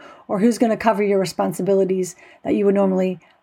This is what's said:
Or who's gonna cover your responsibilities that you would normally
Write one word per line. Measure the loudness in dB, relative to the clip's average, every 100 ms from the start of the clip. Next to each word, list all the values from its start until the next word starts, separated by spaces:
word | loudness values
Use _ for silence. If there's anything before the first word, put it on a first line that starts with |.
| -20 -20 -8
Or | 0
who's | 0 2
gonna | 0 0
cover | 0 0
your | 0 0
responsibilities | -2 -2 -4 -2 0 2 2 -2 -4 -10 -20 -12
that | -4
you | 0
would | 2
normally | 2 2 0 -2 -4 _ _